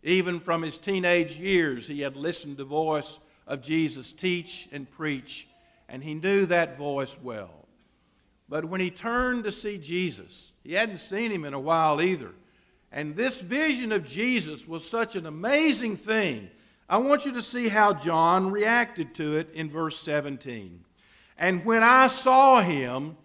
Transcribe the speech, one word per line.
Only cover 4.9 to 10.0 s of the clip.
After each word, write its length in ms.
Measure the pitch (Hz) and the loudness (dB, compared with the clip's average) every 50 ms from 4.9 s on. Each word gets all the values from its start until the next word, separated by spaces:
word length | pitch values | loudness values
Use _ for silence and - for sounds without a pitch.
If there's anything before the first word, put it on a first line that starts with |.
preach, 560 | _ - 160 151 143 131 123 - - - - _ _ _ _ _ _ _ _ _ | _ -8 -6 -4 -4 -6 -8 -12 -16 -16 -18 _ _ _ _ _ _ _ _ _
and 140 | - 131 135 | -16 -14 -10
he 100 | 156 151 | -10 -10
knew 320 | 156 160 190 202 196 196 | -4 -2 2 2 2 4
that 320 | 170 175 175 170 165 - | 4 4 2 2 0 -4
voice 400 | 127 147 147 143 139 135 131 - - - | -8 -6 -4 -2 -4 -4 -6 -8 -14 -12
well. 460 | 123 117 107 98 87 82 76 - _ _ _ _ _ _ _ _ _ _ _ _ _ _ _ _ _ | -10 -10 -10 -10 -12 -16 -20 -20 _ _ _ _ _ _ _ _ _ _ _ _ _ _ _ _ _
But 160 | 143 156 160 | -6 -6 -6
when 160 | 160 185 185 | -4 -4 -2
he 100 | 185 180 | -2 -4
turned 540 | 185 - - 226 233 240 254 254 247 240 220 | -4 -6 -6 -4 0 0 0 0 0 -2 -4
to 80 | 208 196 | -6 -8
see 260 | - - 208 208 196 | -6 -6 -8 -8 -8
Jesus, 760 | 151 143 170 180 | -8 -4 -2 -2